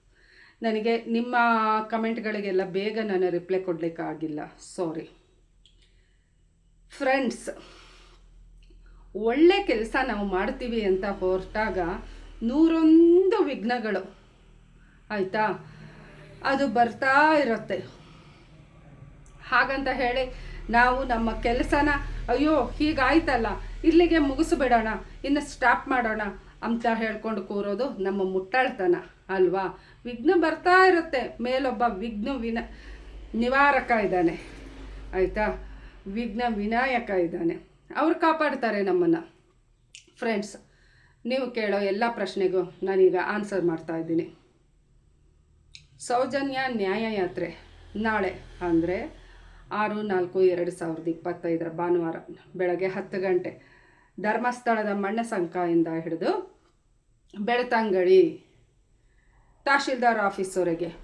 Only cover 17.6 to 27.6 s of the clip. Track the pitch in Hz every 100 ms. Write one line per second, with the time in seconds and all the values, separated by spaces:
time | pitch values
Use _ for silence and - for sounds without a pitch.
17.6 | - 190 - - - - - - - -
18.6 | - - - - - - - - - 247
19.6 | 262 269 269 269 240 262 254 - - -
20.6 | - 226 247 254 262 233 226 220 240 247
21.6 | 302 294 294 277 - - - 240 302 311
22.6 | 233 - 302 - 262 311 320 254 220 190
23.6 | - - 320 330 349 330 277 269 320 320
24.6 | 262 233 220 202 - - 269 294 - -
25.6 | 247 254 - 254 226 214 208 190 - -
26.6 | 220 233 233 226 226 208 220 214 - 202